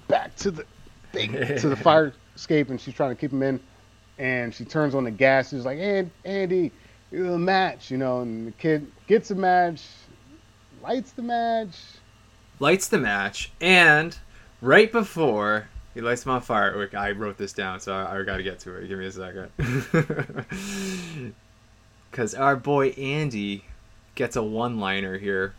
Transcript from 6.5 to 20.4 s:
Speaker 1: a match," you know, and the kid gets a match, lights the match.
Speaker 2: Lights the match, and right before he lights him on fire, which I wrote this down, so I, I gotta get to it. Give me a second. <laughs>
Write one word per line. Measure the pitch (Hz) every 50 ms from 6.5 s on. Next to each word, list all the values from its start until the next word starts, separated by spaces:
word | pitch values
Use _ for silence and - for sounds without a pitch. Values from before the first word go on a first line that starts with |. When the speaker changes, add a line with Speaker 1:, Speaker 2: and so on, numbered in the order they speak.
| 185 185 170 123 - - - - - - _ _
Speaker 1:
a | 147
match," | 165 185 180 175 170 175 190 196 190 190 160 127 - - -
you | 127 131
know, | 135 127 123 123
and | 123 117 113 113 113 113
the |
kid | - - - 160 156 147 147 - - - -
gets | - 208 226 - -
a | 202
match, | 190 190 185 180 180 175 170 160 - - - - - - - - - - - - - - - _ _ _ _ - -
lights | - 147 240 262 - -
the | - 269
match. | 233 240 240 233 233 233 226 226 220 180 - - - - - - - - - - - _ - - - - - -
Speaker 2:
Lights | 139 151 185 190 - -
the | 220 165
match, | 127 104 101 101 98 101 - - - - - -
and | 165 180 185 180 170 156 151 151 160 170 - - - - - - - - - -
right | 120 127 151 208 226 220
before | 233 233 208 - - 170 160 131 107 104 104 104 107 107 104 - - - - - -
he | 117
lights | 113 120 120 120 -
him | 135
on | 127 -
fire, | - - 117 104 101 98 92 104
which | 101 - -
I | 101 101 101
wrote | 101 101 110 104 98 -
this | 101 95
down, | - - 98 92 92 92
so | - 98 95
I, | 95 95 85 98 98
I |
gotta | 95 98 95 95 92
get | 95 90 -
to | - 92 90
it. | 92 95 92
Give | 98 92
me | 92
a | 95
second. | 98 95 92 90 92 95 95 - - -
<laughs> | 139 123 123 139 123 - - 165 151 - 151 151 - - - 139